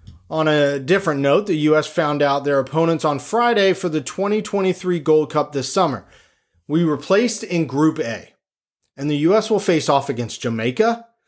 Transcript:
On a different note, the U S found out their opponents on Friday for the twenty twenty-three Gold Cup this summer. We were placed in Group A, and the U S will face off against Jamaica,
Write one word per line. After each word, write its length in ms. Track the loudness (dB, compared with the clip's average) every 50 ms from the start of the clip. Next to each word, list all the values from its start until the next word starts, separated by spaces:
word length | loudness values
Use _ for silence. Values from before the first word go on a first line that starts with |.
| _ -20 -20 -20 _ _
On 200 | -4 0 0 2
a 300 | 2 2 2 2 0 -2
different 420 | 0 0 0 0 2 -2 -2 0
note, 240 | 2 2 2 2 2
the 100 | 0 -2
U 220 | 0 2 4 4 2
S 100 | 2 0
found 340 | -2 -2 -2 0 0 0
out 220 | 0 0 0 0 0
their 160 | 0 0 0
opponents 460 | 0 0 0 0 2 2 0 0 0
on 140 | -2 -2 -2
Friday 520 | -4 -4 -2 0 2 2 2 4 2 2
for 160 | 2 0 -2 -2
the 140 | -2 -4
twenty 400 | -4 -6 -6 -4 -2 -2 -2 -2
twenty-three 580 | -2 -2 -2 0 0 0 0 -2 -2 -2 -2 0
Gold 320 | 2 4 4 4 4 2
Cup 220 | 0 -2 -2 -2 -4
this 180 | -6 -4 -2
summer. 340 | 0 0 0 0 0 -4 -8 _ _ _ _ _ _ _ _ _ _ _ _ -2
We 160 | 0 2 2
were 140 | 2 0 -2
placed 460 | 0 2 2 2 2 2 -2 -4 -6
in 240 | -4 -2 -2 -2 -2
Group 320 | 0 0 0 0 0 -2
A, 340 | -6 -6 -6 -8 -12 -18 _ _ _ _ _ _ _ _ _ _ _ _ _ -8
and 120 | -4 -4
the 80 | -2 0
U 180 | 2 2 2
S 140 | 2 2 0
will 100 | -2 0
face 280 | 2 2 0 0 2 2
off 220 | 0 0 0 -2
against 320 | -6 -6 -6 -8 -8 -8
Jamaica, 640 | -6 -4 -4 -2 -2 -4 0 0 0 0 0 -2 -6 _ _ _ _